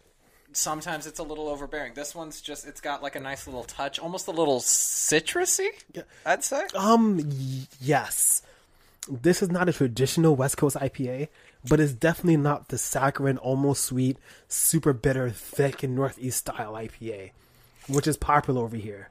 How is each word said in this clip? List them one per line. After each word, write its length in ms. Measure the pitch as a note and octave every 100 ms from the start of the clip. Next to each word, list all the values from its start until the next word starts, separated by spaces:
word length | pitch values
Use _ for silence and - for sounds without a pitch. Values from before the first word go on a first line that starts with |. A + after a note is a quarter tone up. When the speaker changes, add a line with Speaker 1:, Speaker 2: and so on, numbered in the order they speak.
| _ _ _ _ _
Speaker 1:
sometimes 560 | - E3 D#3 E3 D#3 D#3
it's 100 | D#3
a 60 |
little 240 | D#3 D3+ D3+
overbearing. 460 | C#3+ C#3+ D3+ B2+
This 200 | A#2 D3
one's 260 | F3 D#3 D3
just, 260 | - C#3+ D3
it's 120 | -
got, 220 | D3+ C#3
like, 140 | C#3+ C#3+
a 40 |
nice 280 | C3+ C#3 -
little 160 | B2+
touch, 340 | A2+ - C#3 -
almost 300 | E3+ F3+ -
a 20 |
little 300 | E3 D#3 B2+
citrusy, 1080 | - - - - - - - F4 F4+ - G4 - -
Speaker 2:
Yeah. 100 | F3 - -
Speaker 1:
I'd 200 | - F#3
say. 180 | - C#4 F#4+ F#3+
Speaker 2:
Um, 400 | G3+ A#3 A3 F3+
y-, 500 | D3 C3+ C3 C3 C3+ -
yes. 600 | C3 C#3 G#2+ - - - - _ _ _ _ _ -
This 340 | B2+ D3+ F3
is 80 | F#3+
not 180 | F3+ F3+
a 40 |
traditional 640 | - C3 A2+ C3 - D#3+ C3+
West 200 | C3+ -
Coast 200 | D3 C#3
I 80 | C3+
P 200 | - B2
A, 200 | C3 D3+ _ - _ B2
but 120 | D#3
it's 120 | D3
definitely 420 | A#2 E3 E3 F3+ D#3
not 320 | C#3+ D3 -
the 100 | -
saccharine, 600 | - C3+ C3+ - C3+ C3
almost 440 | B2+ C3+ C#3 C3 -
sweet, 320 | B2+ B2+ C#3 - - -
super 460 | - - D#3+ D3+
bitter, 380 | B2 C#3 C3 B2+
thick, 520 | G2+ - - C#3 -
and 140 | C3+ B2+
Northeast 420 | C3+ - B2 -
style 380 | - - G#2+ A2
I 100 | A2
P 240 | - A2
A, 200 | G2+ F#2+ - _ _ _ _ -
which 180 | C#3 D3+
is 100 | C#3+
popular 460 | - D3 C#3+ B2+
over 140 | A#2 A2+
here. 320 | G#2+ G2+ -